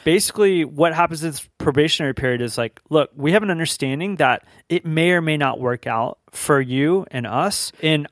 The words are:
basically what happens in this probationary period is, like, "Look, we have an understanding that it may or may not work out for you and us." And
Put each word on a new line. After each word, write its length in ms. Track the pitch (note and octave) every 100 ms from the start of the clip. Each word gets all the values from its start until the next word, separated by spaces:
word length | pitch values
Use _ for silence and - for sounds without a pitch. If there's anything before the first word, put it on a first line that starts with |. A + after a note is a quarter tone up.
basically 600 | - F3+ - - G3+ F3+ D3+
what 280 | D3 E3
happens 300 | D#3+ E3+ D3
in 60 | E3
this 160 | C#3 - -
probationary 540 | - C#3 D#3 - D3 B2+
period 260 | C3 B2
is, 160 | A#2+ A#2
like, 220 | A#2 - -
"Look, 220 | D#3 C#3 D3+
we 160 | C#3+
have 100 | G3+
an 80 | G#3
understanding 640 | E3 D#3+ - C3+ C#3 F#3+ F3+
that 260 | C#3 A#2 - _ -
it 160 | E3+ E3+
may 260 | D#3 E3+
or 100 | F3+
may 160 | D#3+ D3+
not 220 | C#3 B2
work 260 | B2 A#2+ -
out 320 | A2+ A#2 - _
for 280 | - - C#3+
you 460 | B2+ C3 D3 F#3+ F3+
and 160 | C3 A#2
us." 440 | A#2 F#3 - - -
And 240 | D#3 D#3 D3